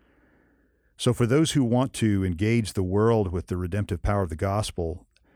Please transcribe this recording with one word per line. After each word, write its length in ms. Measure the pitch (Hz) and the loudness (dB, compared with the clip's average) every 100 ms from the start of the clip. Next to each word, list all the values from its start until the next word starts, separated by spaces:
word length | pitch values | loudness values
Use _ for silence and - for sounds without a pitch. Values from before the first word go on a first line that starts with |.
| _ _ _ _ _ _ _ _ _ - | _ _ _ _ _ _ _ _ _ -4
So 160 | - | -2
for 100 | 113 | 0
those 280 | 117 139 160 | 2 2 2
who 120 | 147 | 2
want 300 | 120 123 131 | 2 2 0
to 280 | - 110 98 | 0 0 2
engage 520 | 95 85 107 117 101 | 0 0 2 2 0
the 80 | - | -2
world 500 | 92 98 113 113 95 | 0 2 4 4 0
with 140 | 90 - | -4 -4
the 100 | 90 | -4
redemptive 460 | 90 101 - 90 | -2 -4 -4 -4
power 200 | - 101 | -2 0
of 60 | 90 | -2
the 80 | 78 | -2
gospel, 720 | 98 101 107 - 82 80 _ _ _ | -2 -2 -4 -6 -6 -8 _ _ _